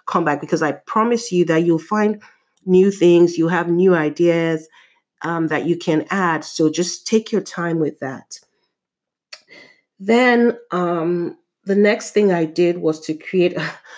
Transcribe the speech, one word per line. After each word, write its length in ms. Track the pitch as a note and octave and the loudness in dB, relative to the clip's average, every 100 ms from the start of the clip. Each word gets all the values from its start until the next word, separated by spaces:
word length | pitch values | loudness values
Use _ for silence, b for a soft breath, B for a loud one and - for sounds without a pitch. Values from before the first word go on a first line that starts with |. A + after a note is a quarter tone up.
| - | -6
come 180 | F#3 D#3+ | -2 -2
back, 160 | C#3+ | -4
because 200 | - D#3+ | -2 -2
I 120 | D3+ | -2
promise 580 | C#3+ - A3 A3+ A#3 - | -4 -6 -2 0 -2 -2
you 140 | F3+ E3 | 0 2
that 180 | D#3+ | 2
you'll 160 | E3+ D#3+ | 2 0
find 420 | - G#3+ G#3+ G#3 b b b _ F#3 | -2 -2 0 -2 b b b _ 2
new 260 | F#3 G3 | 4 4
things, 480 | G3 F3 F3 E3+ E3+ | 4 4 6 4 2
you'll 100 | E3 | -2
have 200 | F3 F3 | -2 0
new 260 | E3+ F#3 F3 | 2 4 4
ideas, 720 | D3+ D3 E3+ E3 E3 D#3+ D#3+ b b b _ _ | 0 0 2 2 0 -4 -6 b b b _ _
um, 240 | D#3+ E3+ D#3+ | -8 -4 -2
that 180 | D3+ D3+ | -2 -2
you 100 | E3+ | -2
can 300 | - D#3 D3 | -2 -2 -2
add. 320 | G3 F3+ D#3 | -2 -2 -2
So 260 | - - D#3 | -6 -2 -2
just 380 | D#3 F3+ - - | 0 -4 -6 -2
take 240 | A3+ A3 | -2 -2
your 100 | G#3+ | -4
time 380 | - - E3+ E3 | -6 -8 -6 -2
with 200 | D#3 D3+ | -4 -6
that. 380 | C3+ C3 - - _ _ _ _ _ _ _ _ _ - b b b b b _ | -12 -12 -16 -20 _ _ _ _ _ _ _ _ _ -20 b b b b b _
Then, 580 | G3 A#3 B3 A#3+ A#3+ A#3 - | 0 2 4 4 2 0 -6
um, 680 | F3+ F3 F3 E3 F3 E3+ - _ _ F#3+ | -4 -2 -2 -2 -2 -4 -10 _ _ -2
the 100 | G3 | 2
next 360 | G#3 A3 - | 2 2 -2
thing 200 | - G#3 | 0 2
I 140 | F3 D#3+ | 2 0
did 320 | D#3+ F3 F3 | 0 0 0
was 220 | E3+ D#3 | -4 -4
to 140 | - D#3 | -6 -10
create, 420 | - F#3 F3+ F3+ | -4 0 0 -2
a, 140 | D#3+ B B | -8 B B